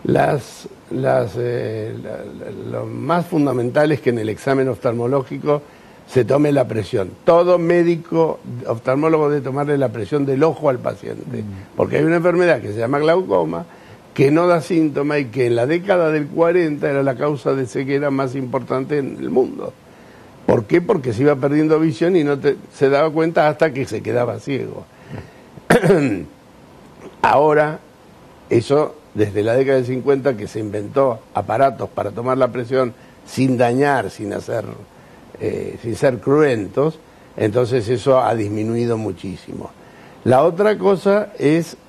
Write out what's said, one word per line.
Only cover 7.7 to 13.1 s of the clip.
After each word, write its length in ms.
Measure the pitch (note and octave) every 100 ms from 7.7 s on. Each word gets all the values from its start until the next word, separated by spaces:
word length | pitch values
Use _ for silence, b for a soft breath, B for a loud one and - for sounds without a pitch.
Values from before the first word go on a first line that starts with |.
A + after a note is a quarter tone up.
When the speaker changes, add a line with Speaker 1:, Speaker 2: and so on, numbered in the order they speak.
| F3 E3+ E3+ - E3 D#3+ - - B2 -
Speaker 1:
oftalmólogo 600 | A#2 B2+ C3+ D#3+ D#3+ D3
debe 120 | D3
tomarle 360 | C3+ C3+ D3 C#3+
la 120 | B2+
presión 360 | A2+ G2+ D3 C#3
del 180 | C3+
ojo 260 | D#3+ - D3
al 100 | B2+
paciente, 640 | A2+ A2+ - G#2+ - A#2
Speaker 2:
Mm. 320 | G#2 F#2+ - -
Speaker 1:
porque 220 | G2 C3
hay 60 |
una 140 | D#3 E3+
enfermedad 440 | E3+ F3 F3+ C#3
que 100 | G#2+
se 80 | G#2
llama 200 | A#2 C#3+
glaucoma, 680 | D3+